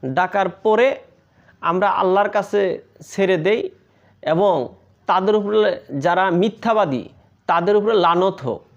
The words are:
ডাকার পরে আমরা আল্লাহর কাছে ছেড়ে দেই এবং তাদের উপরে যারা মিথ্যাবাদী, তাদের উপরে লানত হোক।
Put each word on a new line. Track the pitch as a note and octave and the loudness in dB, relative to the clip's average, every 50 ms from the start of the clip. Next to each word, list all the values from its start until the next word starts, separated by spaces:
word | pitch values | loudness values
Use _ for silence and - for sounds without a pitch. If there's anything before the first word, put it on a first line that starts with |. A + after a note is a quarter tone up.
| - | -8
ডাকার | C3 C3+ D#3+ F3+ F3+ - G3+ G3 F#3+ | -4 -2 -2 -2 -2 0 -2 -2 -2
পরে | F#3 - _ A3 G#3+ A3 A#3+ C4+ C4+ - - - _ _ _ _ _ _ _ _ _ _ | -4 -4 _ 0 2 4 2 2 0 -4 -12 -20 _ _ _ _ _ _ _ _ _ _
আমরা | - E3 E3+ F#3 F#3+ G3+ | -4 -2 -2 0 0 0
আল্লাহর | F#3 F3+ F#3+ F#3 F#3 G3 G#3 G#3 | 0 0 0 2 2 2 0 0
কাছে | G#3 G#3+ G3 G3 - G3+ G3 F#3 E3 - - _ _ _ D#3 | 0 -4 -4 -2 -2 -2 0 0 -4 -6 -10 _ _ _ -20
ছেড়ে | - - - G3 F#3 F#3+ F3 | -14 -4 -2 0 0 0 0
দেই | D#3 F3+ G#3+ A#3+ - F#4 - _ _ _ _ _ _ _ _ _ | 2 0 0 0 -2 -8 -12 _ _ _ _ _ _ _ _ _
এবং | - C#3+ D#3 E3 G3+ G3+ F3+ D3+ B2 - - - _ _ _ _ _ | -4 -2 0 2 2 2 2 0 -2 -6 -10 -20 _ _ _ _ _
তাদের | - F3 F#3 F#3+ G3 G#3 | -2 0 0 2 2 0
উপরে | G#3+ G#3 G3+ G#3 G#3+ G#3+ G#3 F3+ - - _ C3+ C#3+ | 0 0 0 0 2 2 2 0 -4 -8 _ -10 -2
যারা | C#3 F3 E3+ F3 F#3+ F#3+ | 0 0 2 2 2 2
মিথ্যাবাদী, | F3 F3 F#3 A3+ A3+ - - A3+ A3+ G#3+ G3+ D#3 C3+ B2 - - - _ _ _ _ _ _ - | 2 2 0 0 -2 -4 -2 -2 0 2 0 0 -2 -6 -6 -10 -18 _ _ _ _ _ _ -2
তাদের | E3+ E3+ F3 F#3 G#3 | 0 0 2 2 2
উপরে | G#3 G3+ G#3+ A3+ | 2 2 2 2
লানত | G#3 E3+ E3+ E3+ F3 F3+ G3 F#3+ - | 2 4 4 2 2 2 0 -2 -4
হোক। | C3+ B2+ G#2+ F2+ - _ _ | -6 -6 -6 -6 -10 _ _